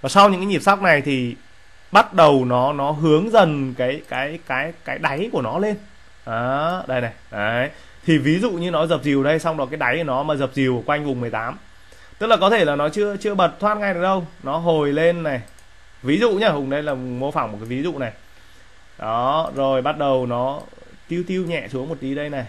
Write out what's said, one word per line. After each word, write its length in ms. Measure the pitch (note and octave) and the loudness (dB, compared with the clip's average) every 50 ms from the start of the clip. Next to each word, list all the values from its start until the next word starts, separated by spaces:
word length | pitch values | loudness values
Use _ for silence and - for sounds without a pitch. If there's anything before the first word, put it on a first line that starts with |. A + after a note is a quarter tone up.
Và 80 | - F3 | -6 4
sau 200 | F3 G3+ G3+ G#3 | 6 8 8 8
những 100 | F#3+ F3+ | 6 2
cái 80 | F#3+ | 0
nhịp 140 | G3+ F#3+ D3+ | 0 -2 2
sóc 200 | - G3 G3+ G3 | 4 2 2 4
này 200 | G3 F3+ D#3 C#3+ | 4 4 4 4
thì 340 | C3 D3 C#3 C3 B2 A#2+ - - - - - - - - - - - - | 2 0 -2 0 -2 -4 -6 -10 -18 -20 -20 -20 -20 -20 -20 -20 -14 2
bắt 220 | F#3 G3+ A3+ - F#3+ | 4 4 4 4 4
đầu 320 | F3+ D#3+ D3+ C#3+ C3+ B2+ | 6 8 8 8 6 4
nó, 280 | B2 B2 B2 B2+ C#3 D3+ | 2 2 2 2 0 0
nó 180 | C#3+ C#3 C#3+ | 0 -2 -2
hướng 400 | D#3 D3 D#3+ D#3 D3+ D#3+ G3 A3+ | -2 2 4 4 4 4 4 6
dần 420 | A3 A3 F#3+ D#3+ D3+ C#3+ C3+ C3 B2 | 6 6 6 6 4 -2 -2 -4 -2
cái, 240 | - B2 B2+ C#3 D3+ - - | -2 -2 -2 -2 -4 -8 -8
cái, 300 | B2 B2+ C3+ D3 D#3+ E3 - | -6 -6 -4 -6 -8 -12 -8
cái, 260 | - C3 B2+ C#3+ E3 E3+ - - | -6 -4 -4 -4 -6 -10 -12 -10
cái 140 | - C3+ - | -10 -8 -4
đáy 300 | D#3+ D3+ C3+ D3 G3+ A#3+ | -4 -4 -2 -4 -6 -4
của 100 | - E3+ | -4 -4
nó 180 | B2+ A2 B2 F3 | -4 -2 -2 -2
lên. 160 | G3+ G#3+ G#3+ G#3 G3+ - - - - - - - - | -2 -2 -4 -6 -10 -20 -20 -20 -20 -20 -20 -18 -10
Đó, 580 | A#2+ A2+ A#2 A#2+ B2+ C3+ C#3+ D#3 E3 F3+ F#3 - | -6 -6 -4 -2 -2 -2 -2 -2 -2 -4 -4 -6
đây 140 | C3 B2+ B2+ | -4 -4 -4
này, 100 | A#2+ A2+ - - - - | -4 -4 -8 -12 -18 -12
đấy. 380 | A2 G#2 G#2 G#2+ A#2 A#2+ C3 D3 - - - - - - - | -6 -4 -2 -2 0 -2 -2 -4 -6 -14 -20 -20 -20 -6 0
Thì 120 | E3+ D#3+ | 2 2
ví 220 | D3 C3 D3 D#3+ F#3 | 4 4 2 0 2
dụ 120 | G#3+ A#3+ | 0 -2
như 200 | F#3 E3+ E3+ F3+ | -2 -2 -4 -2
nó 140 | E3+ D3+ D#3+ | 0 -2 0
dập 180 | D#3+ E3+ C#3 B2 | 0 0 0 0
dìu 200 | D3 C#3 C#3 C3+ | 0 0 2 2
đây, 160 | D3 D#3+ D#3+ | 2 0 0
xong 180 | D#3+ E3 D#3+ | -2 -4 -4
đó 80 | D3+ C3+ | -4 -6
cái 120 | B2 D3+ | -6 -4
đáy 200 | D#3 C#3 B2 B2+ | -2 0 0 0
của 60 | E3 E3+ | -2 -2
nó 200 | D3 B2+ C3 D3 | -2 -2 -2 -2
mà 120 | D#3 D3+ | -2 -2
dập 140 | C3+ C#3 B2+ - | -2 -2 -2 0
dìu 300 | C#3 C3+ C3 B2 A#2+ - | 0 0 0 0 -2 -2
quanh 200 | - D3 D3+ D3 | -2 -2 -2 -2
vùng 160 | C#3+ C3 B2 | -4 -4 -4
mười 80 | A#2+ A#2 | -4 -4
tám. 280 | A2+ A2 A2+ B2 D#3+ G3 - - - - - - - - - - - - | -4 -6 -6 -6 -10 -12 -18 -20 -20 -20 -20 -20 -20 -20 -20 -20 -8 -6
Tức 80 | G#3 | 2
là 100 | A#3 A3+ | 2 2
có 120 | F3+ F#3 G3 | 4 4 4
thể 160 | - G#3+ E3+ | 4 4 2
là 100 | D3 C#3+ | 2 2
nó 140 | C#3+ D3 D3+ | 0 -2 -2
chưa, 280 | - G#3 G#3 G#3 G3+ | 0 -2 -2 -2 -2
chưa 180 | G3 - G#3 G3+ | -4 -4 -2 0
bật 240 | F#3+ F3+ D#3+ - - | 2 0 0 0 0
thoát 180 | G3 G#3 G#3+ | -2 -2 0
ngay 160 | G#3 G#3 G3 F#3 | 0 -2 -2 -2
được 80 | E3+ | 0
đâu. 260 | F3 F#3+ F#3+ F#3 E3+ D#3 - - - | 0 0 0 0 -2 -8 -14 -12 -8
Nó 140 | C3+ C#3+ | -6 -4
hồi 360 | D#3+ E3+ F3 E3 D#3 D3 C#3+ C#3+ | -2 0 2 2 2 2 0 0
lên 300 | D3+ E3 E3+ E3+ E3+ E3 | 2 2 2 2 0 -4
này. 180 | D3+ C3+ A#2+ A2 - - - - - - - - - - - - | -4 -4 -4 -8 -12 -20 -20 -20 -20 -20 -20 -20 -20 -20 -8 -2
Ví 160 | B2+ D3+ G3 | 0 2 2
dụ 120 | A#3+ A#3 | 2 2
nhá, 180 | G3 G3 A3 G#3 | 2 4 2 2
Hùng 200 | D#3 C#3+ C#3 C3+ | 2 2 -2 -2
đây 140 | C#3 D3 D3+ | -4 -4 -2
là 100 | D3+ C#3 | -4 -4
mô 380 | B2+ B2+ B2+ B2 B2 C3+ C#3+ | -4 -6 -8 -6 -6 -6 -4
phỏng 200 | D3+ D#3+ B2 A2+ | -2 -2 -4 -4
một 60 | G#2 G#2 | -6 -12
cái 60 | A2 | -8
ví 160 | A2+ B2 C3 D3 | -8 -6 -4 -4
dụ 160 | F3 D3+ C#3 | -6 -6 -6
này. 120 | B2+ A2+ - - - - - - - - - - - - - - - - - - | -8 -8 -10 -14 -20 -20 -20 -20 -20 -20 -20 -20 -20 -20 -20 -20 -20 -20 -16 -10
Đó, 520 | - A2 A2+ A#2 B2 C3+ C#3+ D#3+ E3 D3+ C3 | -6 -4 -2 0 0 0 0 0 -2 -4 -4
rồi 260 | C3+ C3+ C3+ C3+ C3 | -2 0 0 0 0
bắt 160 | B2+ C#3+ D3+ | 0 -2 -2
đầu 280 | D3+ D3 C#3 C3+ C3 B2+ | -2 0 0 0 0 0
nó 360 | A#2+ A#2+ B2 B2 C3 C#3 D3 - - - - - - - - - | -2 -2 -2 -2 -4 -4 -8 -12 -16 -20 -20 -20 -20 -20 -20 -12
tiêu 160 | - E3 F3 F3+ | -8 -6 -6 -4
tiêu 180 | F3+ F#3 F#3 F#3 | -4 -4 -4 -4
nhẹ 220 | E3 E3+ D3 A2 G#2 | -4 -6 -6 -8 -8
xuống 180 | C3 B2+ C3 D#3 | -8 -8 -6 -8
một 60 | E3 - | -8 -8
tí 140 | C3+ C3+ C#3 | -6 -6 -6
đây 140 | C#3+ D3 D3 | -6 -6 -8
này. 160 | D3 C3+ A#2+ | -8 -8 -10